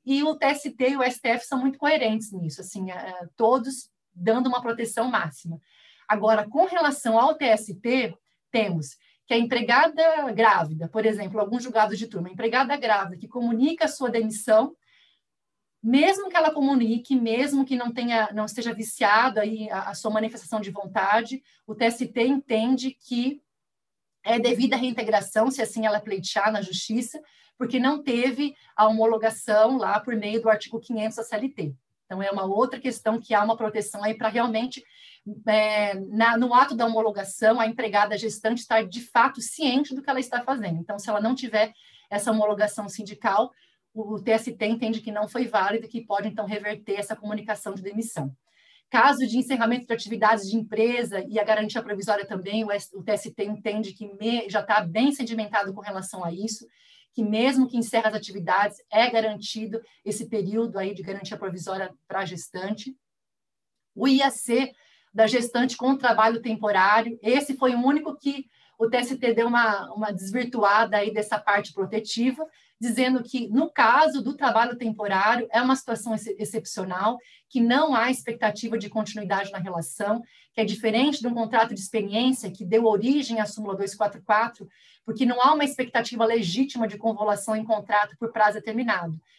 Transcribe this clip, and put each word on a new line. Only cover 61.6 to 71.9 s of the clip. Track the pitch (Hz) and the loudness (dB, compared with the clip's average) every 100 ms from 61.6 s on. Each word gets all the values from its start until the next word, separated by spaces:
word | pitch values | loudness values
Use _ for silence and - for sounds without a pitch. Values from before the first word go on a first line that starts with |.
| 175 190 185 - - | -8 -6 -8 -10 -8
pra | 190 | -6
gestante. | 175 170 - 185 196 214 262 262 _ _ _ _ _ _ _ _ _ | -6 -8 -12 -8 -6 -6 -10 -16 _ _ _ _ _ _ _ _ _
O | - 262 | -2 4
I | 269 | 4
A | 277 | 4
C | - - 240 269 - _ _ _ | 0 0 0 0 -6 _ _ _
da | 202 220 | 2 4
gestante | 247 240 240 254 - | 4 0 0 0 0
com | 254 269 | 0 2
trabalho | 247 220 220 226 | 4 4 4 2
temporário, | 233 220 214 190 196 214 226 233 | -4 -2 0 4 4 4 2 -2
esse | 220 269 285 262 | 2 2 0 0
foi | 254 240 | 2 4
o | 254 | 2
único | 294 311 - | 2 0 -4
que | 285 277 - _ _ - | -4 -4 -8 _ _ -2
o | 226 | 0
T | 240 | 2
S | 247 262 | 0 0
T | 240 | 2
deu | 226 233 | 2 2
uma, | 240 226 202 - | 4 2 0 -4
uma | 202 214 | -6 -4
desvirtuada | 180 190 240 240 247 202 214 220 208 | -4 -4 -4 -4 2 4 4 4 2
aí | 208 | 0
dessa | 214 208 214 | -2 -2 -2
parte | - 202 202 | 0 0 -2
protetiva, | - 190 | -6 -4